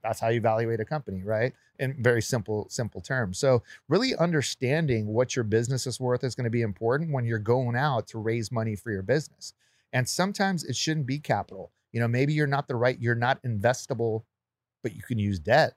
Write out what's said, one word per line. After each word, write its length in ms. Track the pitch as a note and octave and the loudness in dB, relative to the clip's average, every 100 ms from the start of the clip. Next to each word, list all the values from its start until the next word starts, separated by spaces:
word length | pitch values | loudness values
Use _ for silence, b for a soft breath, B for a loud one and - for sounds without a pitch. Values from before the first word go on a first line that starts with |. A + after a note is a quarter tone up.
That's 160 | A2 A2 | -4 -2
how 80 | A2+ | 0
you 100 | A#2 | 2
evaluate 420 | A2 A2 A#2 A2+ | 2 2 0 -2
a 60 | A2 | -2
company, 380 | D3+ C3+ F#2+ | -4 -6 -8
right? 320 | F#2+ G#2+ B2 - b _ | -2 0 0 -2 b _
In 160 | C3 C3 | -6 2
very 180 | A#2 A#2+ | 2 4
simple, 460 | G#2+ B2 G2 G#2+ - | 0 -4 -2 -4 -4
simple 320 | - A2+ - | -6 -6 -8
terms. 380 | - C3 G#2 F#2 | -6 -4 -2 0
So 240 | C#3 B2 B B _ | 4 4 B B _
really 280 | E3 C4 - | 0 2 2
understanding 920 | E3+ D#3+ B2+ - B2 D3+ D#3+ A#2 G#2+ | 2 2 0 -2 0 2 2 0 0
what 280 | G#2+ B2+ - | 0 0 0
your 100 | A2 | 2
business 420 | A2 A#2+ C3 - | 2 2 -2 -4
is 120 | A#2 | -4
worth 240 | B2+ B2 | -2 -2
is 120 | C3 A#2 | -2 -2
gonna 160 | A#2+ | -2
be 100 | A#2 | 0
important 500 | A2+ G2 A2+ C3+ E3 | -2 -2 0 0 0
when 140 | C#3 A#2 | -2 -2
you're 140 | A2+ | -2
going 360 | G#2 B2 B2 A#2+ | 2 2 2 0
out 300 | D3 B2 - | 0 0 -4
to 100 | A#2 | -6
raise 320 | G#2+ A#2 G#2+ | -2 -2 -2
money 240 | A#2 A2 G#2 | -4 -4 -4
for 160 | - | -4
your 100 | G2 | -4
business. 540 | F#2+ C#3 D3 _ - _ _ _ _ | 0 0 0 _ -20 _ _ _ _
And 160 | B2+ B2 | -2 -2
sometimes 560 | - F#3 G#3 G3 F3+ | 0 -2 0 -2 -2
it 120 | - A#2+ | -4 -4
shouldn't 320 | - D#3 B2+ | -2 -2 -2
be 100 | C#3+ | -4
capital. 540 | - G#2+ F#2+ G2 F2 _ _ | 0 -2 -2 -12 -16 _ _
You 80 | A#2 | -2
know, 80 | A#2 | 0
maybe 260 | B2 C#3+ | 2 2
you're 120 | D3+ D3 | 2 2
not 220 | C#3 C#3 | 0 -2
the 80 | B2 | 0
right, 240 | B2 A#2+ | 2 2
you're 160 | A#2+ A#2 | 0 2
not 260 | A#2+ C3+ | 2 0
investable, 840 | B2+ A2 A2 C3 - A#2+ A#2 A2 - _ _ _ _ _ | -2 0 2 0 -4 -2 -2 -2 -6 _ _ _ _ _
but 100 | A2+ | -10
you 80 | G#2+ | -10
can 160 | G2 A#2 | -4 -2
use 220 | G#2 F#2+ | 0 0
debt. 340 | D#2+ C3 C3+ | 4 4 4